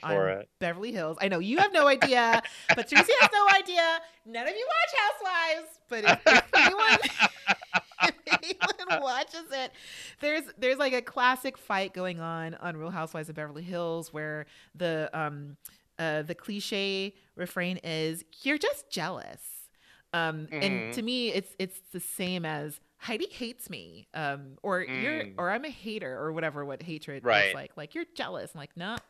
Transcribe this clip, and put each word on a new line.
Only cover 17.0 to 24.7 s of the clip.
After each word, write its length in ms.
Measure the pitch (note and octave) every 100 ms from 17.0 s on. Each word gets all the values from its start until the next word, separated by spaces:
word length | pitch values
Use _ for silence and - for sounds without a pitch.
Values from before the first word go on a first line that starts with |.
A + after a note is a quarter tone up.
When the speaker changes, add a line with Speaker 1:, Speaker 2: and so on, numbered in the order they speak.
| F#3+ - _ -
Speaker 1:
refrain 420 | F3 - F3 F#3
is, 400 | - D#3+ D#3+ E3 - -
"You're 160 | C4+ D4
just 280 | G4+ D5 -
jealous." 500 | - D#3+ D#3 - - - - - _ _ _ _
Um, 340 | E3+ E3 D#3+ D#3
and 120 | D#3
Speaker 2:
Mm-hmm. 280 | G3 B2 -
Speaker 1:
to 100 | -
me, 280 | A3 B3+ A#3+
it's, 260 | F#3+ G3 -
it's 220 | F#3 - -
the 80 | F3+
same 460 | - - F3+ F#3 D#3+
as, 340 | D3+ D3 D3 _ _
"Heidi 300 | - A3 F#4+
hates 360 | - A#3 B3+ -
me," 380 | D3+ E2+ E2+ -
um, 440 | - D3+ C#3 C#3 C3+
or, 200 | G3+